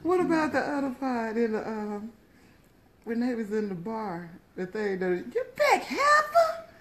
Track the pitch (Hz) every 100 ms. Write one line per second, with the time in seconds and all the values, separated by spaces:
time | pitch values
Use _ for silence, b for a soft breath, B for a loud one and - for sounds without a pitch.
0 | 311 370 359 330 311 269 254 285 277 254
1 | 269 247 226 220 233 214 - 220 208 208
2 | 214 - _ b b b b _ _ _
3 | - 233 247 240 214 214 214 185 175 220
4 | 214 170 175 170 _ - 185 214 208 190
5 | 185 180 233 427 523 - 587 392 - 285
6 | 571 605 605 659 659 659 - -